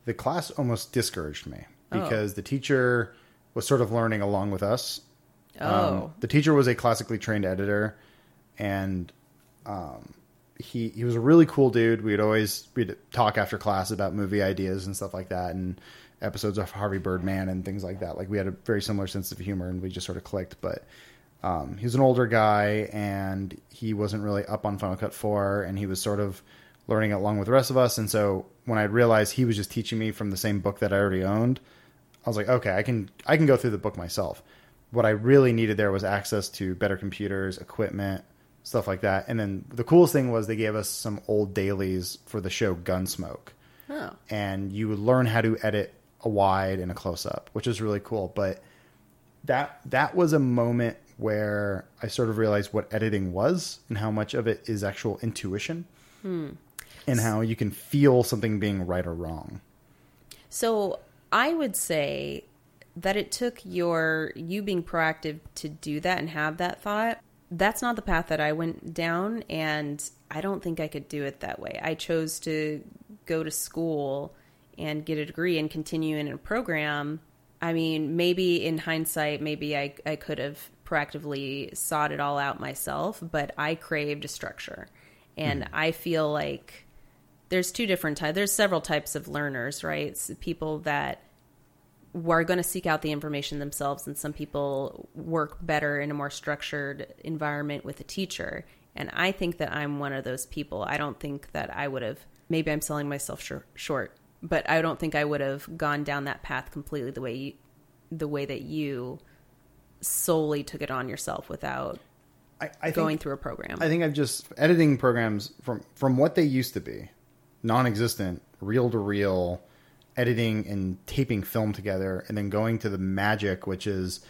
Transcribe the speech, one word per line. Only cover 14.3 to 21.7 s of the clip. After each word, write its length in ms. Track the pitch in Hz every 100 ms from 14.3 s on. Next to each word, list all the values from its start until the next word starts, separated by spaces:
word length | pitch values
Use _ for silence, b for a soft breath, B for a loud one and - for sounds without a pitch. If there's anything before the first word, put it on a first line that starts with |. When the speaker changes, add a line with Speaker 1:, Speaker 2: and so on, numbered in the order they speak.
| 104
Speaker 1:
ideas 440 | 98 95 95 95 95
and 80 | 98
stuff 160 | 98
like 180 | 92 92
that, 240 | 90 90
and 240 | 92 92 90 B B B B
episodes 340 | 101 107 107 101
of 140 | 95
Harvey 280 | 104 104 98
Birdman 500 | 90 92 92 95 95
and 160 | 92
things 180 | 95 98
like 180 | 92 95
that. 160 | 90 80
Like, 140 | 95
we 80 | 101
had 80 | 95
a 40 |
very 280 | 92 - 104
similar 260 | 95 101 95
sense 260 | 101 92
of 60 | -
humor, 300 | 92 98 90
and 140 | 92
we 60 | 92
just 160 | 92 90
sort 100 | 90
of 60 |
clicked. 360 | - 101 92 -
But, 240 | 90 - - B B B B _
um, 340 | 95 85 69